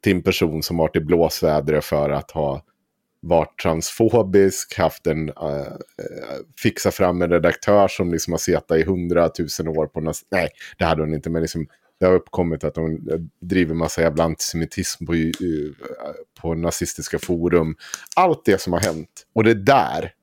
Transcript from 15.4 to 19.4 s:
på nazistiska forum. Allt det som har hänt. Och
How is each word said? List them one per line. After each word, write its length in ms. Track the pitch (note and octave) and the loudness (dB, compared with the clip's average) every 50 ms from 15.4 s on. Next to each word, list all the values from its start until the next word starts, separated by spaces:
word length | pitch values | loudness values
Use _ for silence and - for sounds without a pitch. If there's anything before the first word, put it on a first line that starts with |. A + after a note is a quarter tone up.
| F#2 F2 D#2+ D2+ D2 D2+ C#2+ C#2 - - - - - D2+ D2+ - - _ _ - | -4 -4 -4 -4 -6 -8 -10 _ -16 -16 -14 -12 -12 -14 -14 -14 -18 _ _ -8
på 140 | - E2+ E2 | -6 -4 -4
nazistiska 640 | E2 E2+ E2+ - - F2 - - - D#2 - - D#2 | -2 -2 -4 -2 -4 -6 -8 -8 -10 -8 -6 -6 -6
forum. 580 | - - F2+ E2+ E2 F2+ E2+ E2 D#2+ D#2+ D2+ _ - - - - - - - | -2 -2 -2 0 2 2 4 2 2 2 -4 _ -12 -14 -14 -14 -14 -4 2
Allt 280 | E3+ F#3 F3+ D#3 - _ | 2 4 4 2 0 _
det 160 | - G2 - | 0 0 2
som 120 | - F#2 | 0 -2
har 80 | F2 E2+ | 0 0
hänt. 280 | F2+ F2+ D#2+ D#2+ D#2 _ _ - _ _ _ | 0 0 -2 -4 -10 _ _ -20 _ _ _
Och 100 | A2 | 4